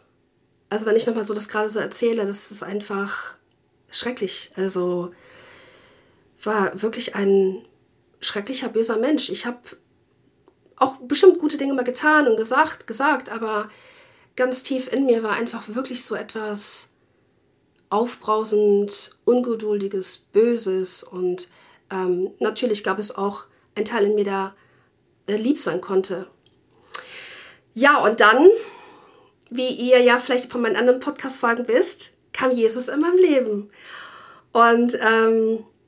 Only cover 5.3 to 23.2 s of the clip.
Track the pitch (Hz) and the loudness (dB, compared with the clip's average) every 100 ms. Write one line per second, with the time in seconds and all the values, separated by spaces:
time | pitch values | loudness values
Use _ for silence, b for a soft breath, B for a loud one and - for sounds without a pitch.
5.3 | B B B B B B B B B B | B B B B B B B B B B
6.3 | _ 214 214 190 190 220 247 - 208 196 | _ -4 -2 -2 -2 -6 -4 -4 0 2
7.3 | 196 190 185 - _ _ _ _ _ - | 4 4 -2 -12 _ _ _ _ _ -8
8.3 | 208 202 262 247 220 226 220 254 302 - | -6 -6 -6 -4 -2 0 0 0 0 -2
9.3 | 190 240 240 - - _ _ _ _ _ | -4 -6 -10 -14 -20 _ _ _ _ _
10.3 | _ _ _ _ - 262 - 247 285 381 | _ _ _ _ -6 -4 -4 -6 4 6
11.3 | - 294 285 277 269 240 247 302 311 269 | 6 2 -2 -2 -2 -4 -2 2 4 4
12.3 | 220 226 262 311 - - 220 277 269 - | 2 2 2 0 -2 -8 -2 0 0 -4
13.3 | 226 220 208 208 B B B B B B | -8 -4 -4 -6 B B B B B B
14.3 | - 254 254 - 262 - 262 269 226 220 | -2 0 0 -2 -4 -2 0 2 2 0
15.3 | 180 233 226 208 233 262 247 - 214 - | -4 -4 -8 -10 -8 -8 -6 -4 -6 -8
16.3 | 220 214 208 - - - _ _ _ _ | -10 -6 -2 -2 -2 -4 _ _ _ _
17.3 | _ _ _ _ _ _ 208 240 - - | _ _ _ _ _ _ -2 -2 -4 -4
18.3 | 214 220 208 208 202 202 - - - - | -2 0 2 4 2 0 -6 -10 -4 0
19.3 | 247 247 220 214 208 196 202 185 - _ | 0 0 -4 -4 -4 -4 -4 -6 -6 _
20.3 | 202 233 233 196 185 185 - - 185 180 | 2 2 2 -2 -2 -2 -6 -8 -6 -4
21.3 | 180 - b b b _ 190 185 180 190 | -4 -8 b b b _ -4 -2 -2 -4
22.3 | - 214 214 240 208 196 196 208 - | -4 -4 -2 -2 -2 -2 -4 -6 -4